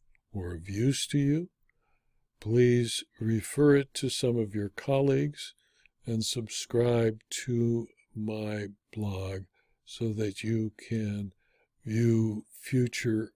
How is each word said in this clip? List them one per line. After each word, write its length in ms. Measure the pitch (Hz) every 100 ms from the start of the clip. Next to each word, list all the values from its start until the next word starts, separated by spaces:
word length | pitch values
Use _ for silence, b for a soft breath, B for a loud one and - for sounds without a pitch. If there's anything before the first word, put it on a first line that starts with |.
| _ _ _
or 220 | 101 87
of 160 | 85 92
use 380 | 101 131 131 -
to 100 | 147
you, 320 | 139 151 180 _ _ _ _ _ _ _ _ -
please 640 | 107 120 123 120 117 - - -
refer 560 | 110 110 - - 147 143
it 180 | 139 -
to 140 | -
some 280 | - 123 117
of 180 | 104 104
your 140 | 101
colleagues 840 | - - 135 139 135 147 - - - b b b _ -
and 180 | 113
subscribe 960 | 110 120 110 - - 117 120 117 113 113 -
to 580 | - - 117 117 117 113 _ _ 110
my 520 | 107 107 107 107 104 101 _ 110
blog 460 | 104 95 95 95 95 _ _ _ -
so 280 | - 117
that 280 | 107 107 101
you 300 | 110 113 110 - -
can 440 | 113 104 104 101 - _ _ _ _ 110
view 600 | 110 117 113 110 107 - -
future 720 | - 131 117 - 123 110 110